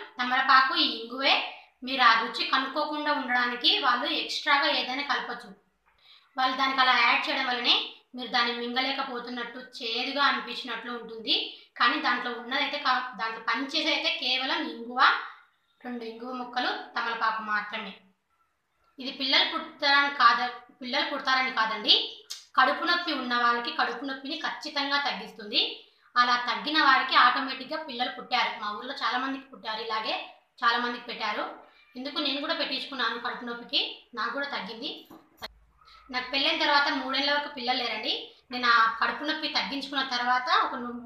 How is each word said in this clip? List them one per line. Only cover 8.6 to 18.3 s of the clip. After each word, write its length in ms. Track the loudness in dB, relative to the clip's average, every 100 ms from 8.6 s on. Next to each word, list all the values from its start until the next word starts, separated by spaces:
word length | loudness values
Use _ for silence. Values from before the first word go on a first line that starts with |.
మింగలేకపోతున్నట్టు, 1000 | -4 -2 -2 -2 -4 -6 -8 -8 -8 -10 -16 -10
చేదుగా 440 | -6 -4 -4 2 2
అనిపించినట్లు 600 | 2 -4 -10 -8 -8 -8 -10
ఉంటుంది. 360 | -10 -10 -2 -2 -2 -10 -20 2
కానీ 160 | 2 4 0
దాంట్లో 240 | 0 -2 -6
ఉన్నదైతే 360 | -4 -2 -2 -2 2
కా-, 220 | 2 0 -4
దాంట్లో 200 | -6 -4 -2
పనిచేసేదైతే 640 | -2 -2 -2 0 0 0 -2
కేవలం 360 | -2 -2 0 -2 -4
ఇంగువ, 260 | -8 -6 4 4 4 -4 -14 _ _ _ _ -10
రెండు 180 | -8 -10
ఇంగువ 200 | -10 -10 -8
ముక్కలు, 320 | -6 -2 -2 -2 -6
తమలపాకు 480 | -4 -4 0 0 0 -2
మాత్రమే. 420 | -2 -2 -8 -8 -14 _ _ _